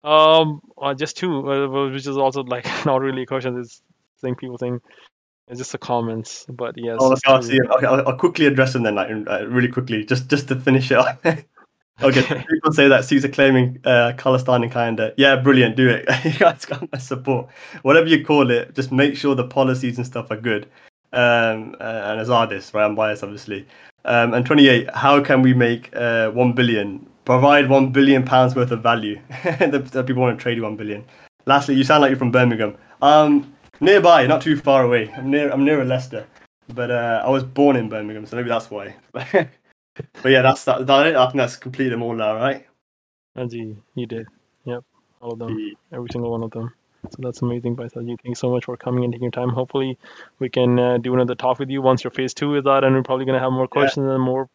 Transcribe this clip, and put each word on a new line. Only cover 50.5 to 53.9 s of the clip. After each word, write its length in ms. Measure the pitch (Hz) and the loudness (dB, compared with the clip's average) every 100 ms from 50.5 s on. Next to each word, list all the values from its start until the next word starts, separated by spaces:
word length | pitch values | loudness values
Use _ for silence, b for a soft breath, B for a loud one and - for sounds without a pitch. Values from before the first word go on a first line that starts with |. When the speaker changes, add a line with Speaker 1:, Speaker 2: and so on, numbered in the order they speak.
| 131 123 123 | 0 2 2
Speaker 1:
uh, 180 | 123 123 | 2 0
do 160 | 123 | 0
another 220 | 127 123 | 0 0
talk 240 | 120 127 127 | -2 -2 -2
with 100 | 131 | -4
you 140 | 139 | 0
once 220 | 131 131 | 2 0
your 60 | 127 | -2
phase 220 | - 131 | -6 -8
two 220 | - 147 143 | -4 -2 0
is 100 | 139 | 2
out, 180 | 135 | 2
and 100 | 135 135 | 4 2
we're 60 | |
probably 240 | 127 131 131 | 0 -4 -2
gonna 120 | 131 | -2
have 140 | 131 | -2
more 120 | 131 | -2
Speaker 2:
Yeah. 140 | 127 143 | -2 0
Speaker 1:
questions 280 | 143 | 0